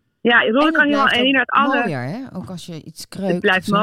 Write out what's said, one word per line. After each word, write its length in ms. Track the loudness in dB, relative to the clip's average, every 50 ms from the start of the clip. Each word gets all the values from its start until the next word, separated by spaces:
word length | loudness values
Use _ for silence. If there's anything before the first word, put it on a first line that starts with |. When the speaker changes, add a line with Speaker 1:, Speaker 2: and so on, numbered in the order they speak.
| _ _ _ _
Speaker 1:
Ja, 180 | 0 2 4 4
rollen 200 | 4 2 2 2
Speaker 2:
En 60 | 2
het 100 | 2 2
Speaker 1:
kan 120 | 2 2
je 40 | 2 2
wel 80 | 2 2
Speaker 2:
blijft 160 | 2 2 2
ook 60 | 2
Speaker 1:
inderdaad 240 | 2 2 2 0 0
alle 300 | 0 0 2 2 0 0
Speaker 2:
mooier, 240 | -2 -2 -4 -4 -4
hè? 320 | -6 -6 -8 -10 -10 -12
Ook 120 | -12 -12 -12
als 160 | -12 -14 -12
je 180 | -12 -14 -14 -14
iets 240 | -16 -16 -18 -18
kreukt, 320 | -14 -10 -4 -2 -2 -2 0
Speaker 1:
blijft 260 | 0 0 0 0 0
Speaker 2:
zo, 100 | 0 0 0